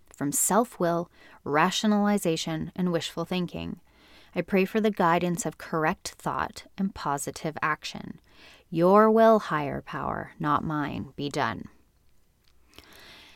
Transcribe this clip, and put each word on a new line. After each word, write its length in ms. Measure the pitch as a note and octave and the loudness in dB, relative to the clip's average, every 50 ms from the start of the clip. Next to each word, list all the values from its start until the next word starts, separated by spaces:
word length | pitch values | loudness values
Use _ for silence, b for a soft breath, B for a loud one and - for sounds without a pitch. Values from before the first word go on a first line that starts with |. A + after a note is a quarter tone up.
| _ _ - | _ _ -12
from 180 | - C#3 C#3+ C#3 | -8 -6 -4 -2
self-will, 800 | - - - F#3 G#3 B3 - - - F3+ E3 E3+ E3+ F3 - b b b b b b b | -2 0 2 2 2 2 0 -2 -2 -2 0 0 -2 -4 -6 b b b b b b b
rationalization, 1300 | - C#3+ D3+ D#3+ F#3 - - - G#3+ G#3 G#3 G3+ G#3 G#3 G3+ - F3 D#3+ D#3+ - E3 D#3+ D#3 D#3+ E3+ - | 0 2 2 2 2 2 0 0 2 2 2 2 2 2 2 0 0 -2 0 -2 -4 -4 -6 -6 -8 -6
and 180 | - F3+ F3+ E3+ | -4 -2 0 0
wishful 340 | E3 - - - - E3 | -2 -4 -4 -6 -6 -6
thinking." 540 | - F#3 F#3 F3 E3 - - - E2+ - - b b b b b b b b b b b | -4 -2 -4 -4 -4 -6 -8 -10 -10 -10 -12 b b b b b b b b b b b
I 80 | F3+ E3+ | -6 -4
pray 220 | - - F#3 F#3+ | 0 2 2 2
for 160 | F#3+ - A3 | 2 0 0
the 100 | G#3 A3 | 0 0
guidance 540 | G3 - G3 E3 E3+ F3 F3+ F3 E3+ E3 - | 2 2 4 4 4 4 2 0 -2 -2 -4
of 140 | D#3+ - - | -6 -8 -10
correct 520 | - - - D#3+ D#3 D#3 F#3+ - _ - - - | -10 -6 -2 0 0 0 0 -2 _ -14 -14 -8
thought 460 | - D#3 C3+ C3+ - - - - - - _ - | -8 -6 -4 -4 -4 -6 -6 -12 -18 -18 _ -4
and 160 | G3 G3 - | -4 -4 -4
positive 640 | - - D3+ C#3+ C#3+ - - C#3 - - E3 D3+ - - | -4 -4 -4 -4 -4 -4 -8 -10 -6 -8 -8 -6 -4 -2
action. 580 | D#3 D3+ - - - - - - - - - b b b b b b b b b b | -2 -2 -4 -6 -12 -12 -12 -12 -14 -14 -18 b b b b b b b b b b
Your 400 | - D#3+ E3+ F3+ G3 G#3+ A3 A3 | 0 2 4 6 8 8 6 6
will, 300 | A3 A3+ A3+ A3+ A3+ G#3+ | 6 6 8 8 6 6
higher 420 | - - E3+ D3+ D3 C#3 C3+ C#3 - | 4 0 -4 -4 -4 -4 -6 -8 -8
power, 500 | - - C#3+ C3+ - - - - - - - | -10 -10 -6 -6 -4 -6 -6 -8 -12 -10 -4
not 240 | D#3+ D3+ D3 - - | -2 0 0 0 0
mine, 500 | D#3+ D#3 D3+ C#3+ D3 - - - C#3 - | -2 -4 -4 -4 -4 -6 -8 -8 -10 -10
be 120 | - C#3+ C#3+ | -8 -8 -6
done. 360 | C#3 D3+ C3 A2+ G2+ - - - - _ _ _ _ _ _ _ _ _ _ _ _ _ _ _ _ _ B B B B B B B B B B B B B B B | -4 -2 -2 -2 -4 -6 -12 -16 -18 _ _ _ _ _ _ _ _ _ _ _ _ _ _ _ _ _ B B B B B B B B B B B B B B B